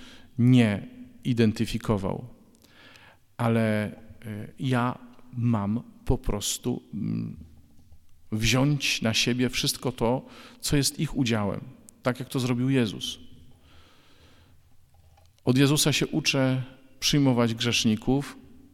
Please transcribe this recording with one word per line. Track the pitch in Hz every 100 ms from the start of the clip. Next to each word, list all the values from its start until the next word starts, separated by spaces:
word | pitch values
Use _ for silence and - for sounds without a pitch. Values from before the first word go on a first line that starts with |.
| - - - -
nie | 120 127 113 101 - - - -
identyfikował. | 135 120 110 107 110 113 - 107 95 92 123 - - _ - - - - - - _ -
Ale, | 117 113 110 107 104
e, | - - - 120 104 - -
ja | 135 123 123 - - - -
mam | 120 117 113 101 113 - - -
po | 127
prostu, | - 101 - - 123 123 -
mm, | 104 107 110 113 - - - - - - - - - -
wziąć | 107 107 127 139 143 - -
na | 113
siebie | 110 - 123 123
wszystko | - 139 - 127
to, | - 117 127 - - - -
co | - 147
jest | 135 -
ich | 156 -
udziałem, | 123 113 101 - - - - -
tak | - -
jak | 123
to | 139
zrobił | 120 120 127
Jezus. | 135 110 65 - - - - - - - - - - - - - - - - - - - - - - - _ -
Od | 127
Jezusa | 139 147 160
się | 135 -
uczę | 147 143 139 131 131 123 - - -
przyjmować | - 147 135 120 117
grzeszników | 113 120 110 117 107 - 135 139 - - - -